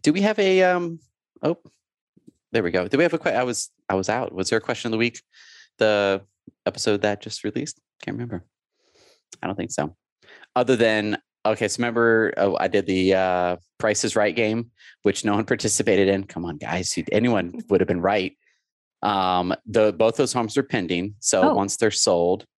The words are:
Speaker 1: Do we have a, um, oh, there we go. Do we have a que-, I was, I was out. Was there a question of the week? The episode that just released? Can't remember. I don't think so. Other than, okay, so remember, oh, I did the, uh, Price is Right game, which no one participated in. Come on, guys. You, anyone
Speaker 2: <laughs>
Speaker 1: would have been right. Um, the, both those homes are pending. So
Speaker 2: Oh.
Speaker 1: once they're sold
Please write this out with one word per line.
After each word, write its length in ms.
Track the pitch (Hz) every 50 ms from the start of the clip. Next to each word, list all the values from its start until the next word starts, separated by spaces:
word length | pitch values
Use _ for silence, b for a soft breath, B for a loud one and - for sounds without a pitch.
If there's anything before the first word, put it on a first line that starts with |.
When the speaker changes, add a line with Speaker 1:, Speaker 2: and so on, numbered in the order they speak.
Speaker 1:
Do 100 | - 156 151
we 80 | 190
have 180 | 202 214 214 220
a, 240 | 196 190 190 185 185
um, 360 | 185 180 175 175 170 165 165 _ _ _ _ _ _ _ _ -
oh, 140 | 151 175 - _ - _ _ _ _ _ _ _ _ _ _ _ - _ _ _ _
there 120 | - 113 98
we 80 | 87
go. 160 | 87 92 90
Do 100 | 104 -
we 60 | 135 170
have 100 | 170 165
a 60 | 156
que-, 100 | - 165 104
I 80 | 117 127
was, 260 | 127 110 - - - _ _ _ -
I 40 | 98
was 140 | 95 95 -
out. 240 | 107 123 135 - -
Was 160 | 92 95 -
there 80 | 117
a 40 | 110
question 260 | - - 123 - -
of 40 | 120 113
the 40 |
week? 240 | 110 117 117 117 - _ B B B B B B B B B B
The 460 | _ 113 107 107 101 101 98 98 98 98 _ _ _ _ - _ _ _
episode 360 | 101 101 - - 113 104 101 107
that 180 | 104 101 -
just 220 | - 110 - - -
released? 360 | 104 - 120 139 160 - _ _ _ _ _
Can't 140 | - - 101
remember. 280 | 113 120 120 110 87 - _ _ _ _ _ _ b b b b b b b b b b _ - _ -
I 40 |
don't 100 | 87 95
think 140 | - 92 -
so. 240 | - - 71 78 - _ _ _ _ _ B B B B B B _
Other 200 | 127 120 123 131
than, 400 | 110 117 110 110 107 107 107 104 - _ _ _ _ _
okay, 220 | 107 110 - 117
so 120 | 101 - -
remember, 520 | 120 120 113 117 117 117 113 113 110 82 -
oh, 180 | - 95 101 85
I 120 | - - 95
did 160 | - 101 95
the, 260 | 98 95 92 92 95 95
uh, 440 | 92 92 92 90 90 90 87 90 90 _ _ _
Price 260 | _ - 110 104 - -
is 100 | 113 -
Right 200 | 110 104 104 80
game, 360 | 117 113 107 110 117 117 117 B B B B B B _
which 220 | 104 95 - -
no 100 | 104 104
one 100 | 104 110
participated 640 | - 127 110 - 107 - - 104 117 101 95 98
in. 160 | 95 98 95 98
Come 220 | - - 82 87
on, 120 | 85 78
guys. 380 | 73 - 58 82 92 92 - -
You, 60 | 90 78 -
anyone 420 | - 107 117 123 117 98 85 87 - - -
Speaker 2:
<laughs> 40 | -
Speaker 1:
would 120 | 101 90
have 60 | 90 -
been 120 | 90 87
right. 360 | 82 95 104 104 92 - _ _ _ _ _ _ _ _ _ _ _ _ _ _
Um, 520 | - 104 104 98 95 92 92 90 87 90 - - _
the, 260 | 110 101 117 107 107 98
both 220 | - 113 113 113
those 160 | - 143 120 -
homes 220 | 123 117 107 -
are 60 | 143 135
pending. 520 | - - 113 90 78 90 87 90 104 104 -
So 300 | - - - 95 92 -
Speaker 2:
Oh. 20 | -
Speaker 1:
once 220 | - 98 98 -
they're 140 | - 117 107
sold 540 | - - - 117 92 87 85 87 92 104 - _ _